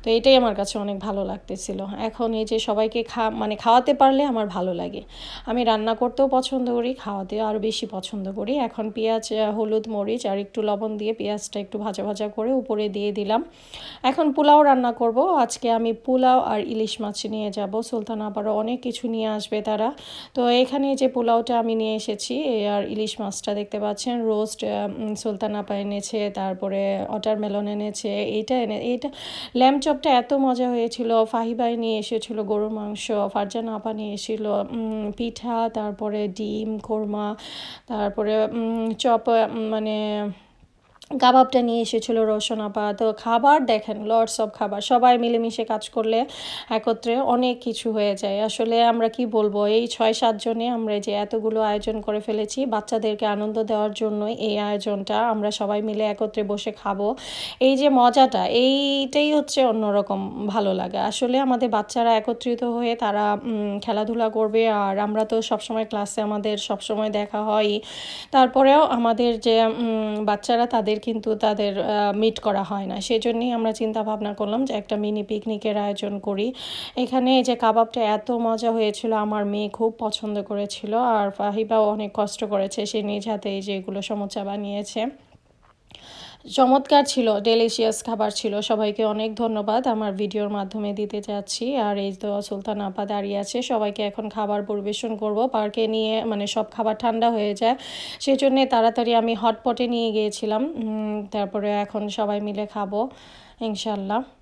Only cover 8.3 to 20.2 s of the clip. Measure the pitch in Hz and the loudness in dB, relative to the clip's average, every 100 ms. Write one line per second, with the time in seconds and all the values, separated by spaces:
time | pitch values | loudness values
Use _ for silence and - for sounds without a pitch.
8.3 | 196 202 285 233 - 214 220 220 226 220 | -6 -2 -2 -2 -4 -6 -2 0 0 -2
9.3 | 214 214 214 214 220 220 208 202 233 214 | -2 0 0 0 -2 -2 -4 -2 -2 -2
10.3 | 196 202 - 214 202 220 214 214 226 202 | -4 -4 -2 -2 0 -2 -4 -4 -2 -4
11.3 | 208 - 208 196 208 214 196 202 202 208 | -4 -6 -8 -6 -6 -6 -4 -6 -4 -6
12.3 | 208 226 262 262 214 208 196 208 208 202 | -2 0 0 0 -2 -2 -2 -2 -2 0
13.3 | 226 330 - - - - - 254 269 311 | 0 -2 -16 -20 -18 -16 -2 0 4 2
14.3 | 277 294 294 294 262 247 233 233 226 349 | 4 8 10 10 6 4 2 2 4 4
15.3 | 320 233 - 240 226 226 226 - 254 254 | 4 2 0 0 2 0 -2 0 4 6
16.3 | 254 - 214 - 220 220 - 208 202 214 | 6 4 -2 -2 -2 -2 -4 -6 -6 -6
17.3 | 214 208 208 196 214 233 233 214 220 214 | -4 -4 -4 -4 -4 -4 -4 -4 -4 -4
18.3 | 202 208 208 220 247 247 226 247 226 220 | -2 0 0 0 -2 -4 -4 -4 -2 -2
19.3 | 214 202 214 214 214 226 294 - - | -4 -4 -4 -2 0 -2 -4 -16 -16